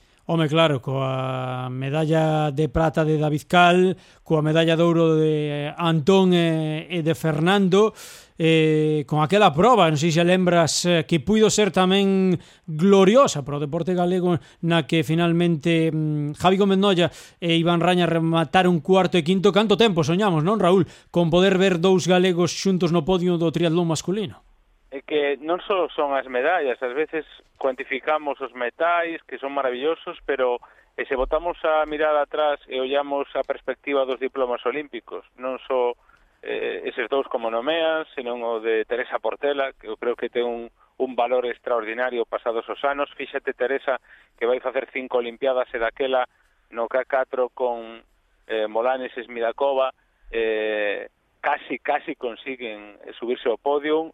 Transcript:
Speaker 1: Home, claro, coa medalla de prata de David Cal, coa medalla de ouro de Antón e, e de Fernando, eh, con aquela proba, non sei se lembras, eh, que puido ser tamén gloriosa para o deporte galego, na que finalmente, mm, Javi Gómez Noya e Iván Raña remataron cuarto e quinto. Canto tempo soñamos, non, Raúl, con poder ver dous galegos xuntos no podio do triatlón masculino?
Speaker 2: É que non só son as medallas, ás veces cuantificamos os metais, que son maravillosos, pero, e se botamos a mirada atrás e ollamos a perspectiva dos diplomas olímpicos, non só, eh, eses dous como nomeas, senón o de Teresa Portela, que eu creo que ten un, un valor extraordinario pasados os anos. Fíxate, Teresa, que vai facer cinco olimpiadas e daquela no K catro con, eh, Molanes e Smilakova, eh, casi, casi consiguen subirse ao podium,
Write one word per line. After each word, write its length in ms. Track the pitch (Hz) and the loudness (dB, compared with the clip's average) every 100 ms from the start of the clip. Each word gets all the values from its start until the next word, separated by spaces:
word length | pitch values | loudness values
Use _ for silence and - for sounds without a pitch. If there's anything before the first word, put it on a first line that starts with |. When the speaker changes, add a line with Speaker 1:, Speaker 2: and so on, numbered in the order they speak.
| _ _ - | _ _ -4
Speaker 1:
Home, 160 | 165 156 | -2 0
claro, 320 | 160 160 135 | 2 2 0
coa 880 | 139 135 135 131 131 131 127 127 127 | -4 -4 -4 -4 -6 -6 -8 -8 -8
medalla 880 | 127 135 151 156 160 156 156 151 139 | -8 -6 -4 0 0 0 0 -2 -2
de 160 | 151 | -2
prata 320 | 160 160 165 | 0 0 0
de 160 | 156 156 | 0 0
David 240 | 151 151 | 0 -2
Cal, 560 | - 180 175 180 185 170 - _ | 0 4 6 6 2 0 -10 _
coa 160 | - 160 | -2 0
medalla 400 | 151 160 165 160 | 2 2 2 4
de 60 | 170 | 4
ouro 320 | 170 165 156 | 4 4 4
de 560 | 156 151 151 147 147 156 | 2 0 -2 -4 -6 -4
Antón 560 | 170 160 139 190 185 | 0 2 4 4 6
e, 560 | 175 165 160 156 156 170 | 4 2 0 -2 -4 -6
e 160 | 175 | -4
de 80 | 156 156 | -2 -2
Fernando, 720 | 160 151 170 202 190 190 214 - - - - - | -2 0 2 2 4 4 2 -2 -16 -20 -16 -2
eh, 640 | 160 160 156 156 156 151 | 2 4 4 2 2 0
con 160 | 143 151 | -2 -2
aquela 320 | 151 202 196 | 2 4 4
proba, 400 | 143 214 226 165 | 4 4 6 4
non 80 | 151 | 2
sei 160 | 170 156 | 0 2
se 80 | |
lembras, 640 | 170 185 180 175 165 - 175 | 2 2 2 2 2 0 0
eh, 160 | 170 | 0
que 160 | 151 165 | 0 -2
puido 320 | 131 220 214 | 2 2 4
ser 160 | 202 202 | 4 2
tamén 720 | 185 185 196 196 190 185 175 - - | 2 2 2 2 2 2 0 -4 -20
gloriosa 800 | - 156 190 196 190 247 262 147 | -10 0 6 6 8 6 4 2
para 160 | 131 143 | -6 -6
o 40 | 147 | -4
deporte 240 | 165 156 | -4 -2
galego, 480 | 180 175 180 175 165 - _ | -2 0 0 0 -2 -4 _
na 240 | 165 170 139 | 0 0 2
que 160 | 165 | 0
finalmente, 880 | 147 160 170 170 175 160 170 165 160 | 0 0 2 2 2 0 0 2 2
mm, 480 | 160 156 151 147 147 | 0 -2 -2 -4 0
Javi 160 | 180 190 | 2 4
Gómez 240 | 202 190 | 4 4
Noya 320 | 202 175 165 - - _ | 4 4 0 -2 -20 _
e 160 | 170 165 | -2 0
Iván 240 | 170 170 | 2 2
Raña 240 | 170 180 170 | 2 2 2
remataron 720 | 165 165 165 160 185 180 175 | 2 2 0 2 2 4 2
cuarto 400 | 160 190 175 180 | 4 4 4 2
e 80 | 151 | 2
quinto. 240 | 190 196 | 2 2
Canto 240 | 190 220 202 | 2 2 4
tempo 240 | 226 170 | 2 2
soñamos, 480 | 147 175 208 160 160 | 0 2 2 2 2
non, 160 | 220 | 2
Raúl, 240 | 180 190 156 - _ | 4 4 2 -6 _
con 160 | 175 170 | 0 2
poder 320 | 175 190 185 | 4 4 4
ver 240 | 190 175 | 2 2
dous 240 | 190 190 156 | 2 2 4
galegos 480 | 180 185 170 165 - | 4 4 2 0 0
xuntos 400 | 196 185 170 170 | 0 0 2 0
no 80 | |
podio 320 | 147 185 180 170 | 0 0 0 0
do 160 | 165 | 0
triatlón 400 | 160 170 170 170 | 0 0 2 0
masculino? 480 | 151 - 208 170 - _ _ _ _ _ 135 | -2 -4 -4 -6 -10 _ _ _ _ _ -14
Speaker 2:
É 80 | |
que 320 | - 151 143 135 | -4 -2 -2 -2
non 160 | 156 180 - | -4 -6 -2
só 240 | 190 151 | -2 -2
son 240 | - 143 135 | -2 -2 -2
as 80 | 131 | -4
medallas, 480 | 123 143 180 139 117 | -2 0 0 -2 -4
ás 160 | 127 131 | -4 -4
veces 320 | 156 160 - - _ - | -4 -6 -10 -16 _ -6
cuantificamos 800 | 135 127 131 131 - 151 147 131 | -6 -6 -8 -6 -4 -4 -4 -8
os 160 | 127 123 | -8 -8
metais, 640 | 120 - 165 170 170 160 - | -8 -4 -2 -2 -4 -8 -12
que 80 | 127 | -12
son 160 | 139 | -8
maravillosos, 640 | 139 131 123 147 165 - 170 | -4 -4 -2 -4 -4 -8 -10
pero, 400 | - 135 127 120 - _ _ - | -6 -2 -2 -2 -8 _ _ -12
e 80 | |
se 160 | 120 131 | -6 -4
botamos 400 | 135 156 175 170 165 | -2 -2 -2 -4 0
a 160 | 156 | 0
mirada 400 | 151 151 156 151 | 0 0 0 2
atrás 400 | 143 151 151 143 - | 0 0 0 -2 -6
e 80 | 127 | -6
ollamos 480 | 131 139 143 143 135 139 | -2 -2 -2 -4 -4 -6
a 80 | |
perspectiva 640 | - 135 - 127 - 139 131 | -6 -6 -8 -8 -4 -2 -2
dos 160 | 123 | -4
diplomas 400 | 127 135 123 120 | -6 -4 -4 -4
olímpicos, 640 | 123 139 147 113 - 95 - - | -4 -6 -8 -12 -14 -16 -16 -14
non 240 | 131 127 - | -10 -10 -4
só, 320 | 131 123 120 _ _ _ _ | 0 0 -4 _ _ _ _
eh, 480 | 110 117 117 104 131 | -10 -6 -6 -6 -8
eses 240 | - 110 | -8 -4
dous 160 | 139 131 | -2 -2
como 240 | 127 117 | -4 -4
nomeas, 560 | 113 135 165 160 160 156 - | -4 -2 -2 -2 -2 -6 -10
senón 240 | 120 120 | -8 -6
o 240 | 117 113 | -6 -4
de 240 | 113 110 107 | -2 -2 -2
Teresa 320 | 117 127 123 | -6 -4 -6
Portela, 560 | 110 104 143 143 135 - | -4 -4 -4 -2 -4 -8
que 160 | 101 | -14
eu 80 | 107 | -8
creo 160 | 117 117 | -6 -4
que 160 | 120 | -4
ten 160 | 120 120 | -4 -4
un, 240 | 117 117 _ _ - | -6 -12 _ _ -6
un 160 | 131 | -4
valor 320 | 120 120 127 | -2 -2 -2
extraordinario 800 | 123 117 - 117 107 113 127 120 | -2 -6 -4 -4 -4 -4 -4 -4
pasados 400 | 113 110 120 113 113 | -4 -6 -6 -6 -6
os 80 | 104 139 | -6 -4
anos. 240 | 143 143 - | -4 -6 -10
Fíxate, 320 | 131 139 - | -12 -10 -8
Teresa, 480 | - 123 135 - 127 _ - _ - | -6 -4 -4 -4 -6 _ -20 _ -4
que 80 | 117 | -2
vai 160 | 123 | -2
facer 240 | 127 123 120 135 | -4 -6 -6 -8
cinco 240 | 127 123 | -6 -4
olimpiadas 480 | 120 113 135 127 123 123 | -4 -4 -4 -2 -4 -4
e 40 | |
daquela 420 | 113 - 135 127 123 _ _ _ _ | -6 -4 -2 -2 -4 _ _ _ _
no 160 | 113 113 | -8 -4
K 160 | 131 | -4
catro 480 | 123 131 131 127 123 | -2 -2 -2 -4 -4
con, 480 | - 123 117 113 113 _ _ _ _ - | -4 -6 -6 -12 -18 _ _ _ _ -8
eh, 160 | 110 107 | -6 -4
Molanes 400 | 110 123 131 127 127 | -2 -2 -2 -6 -12
e 80 | 110 | -12
Smilakova, 640 | 117 113 - 139 135 131 - _ _ - | -6 -6 -2 -2 0 -2 -6 _ _ -10
eh, 800 | 117 110 110 107 107 104 98 107 _ _ _ 147 | -4 -2 -2 -4 -4 -4 -6 -10 _ _ _ -4
casi, 320 | 147 - 131 | -4 -6 -8
casi 400 | - 147 - 139 | -4 -4 -6 -10
consiguen 800 | 123 107 131 127 120 107 104 101 - - | -10 -10 -12 -12 -12 -14 -18 -20 -20 -10
subirse 240 | 120 120 127 | -6 -4 -2
ao 160 | 107 | -2
podium, 480 | 143 147 151 156 160 | -2 -2 0 -2 -4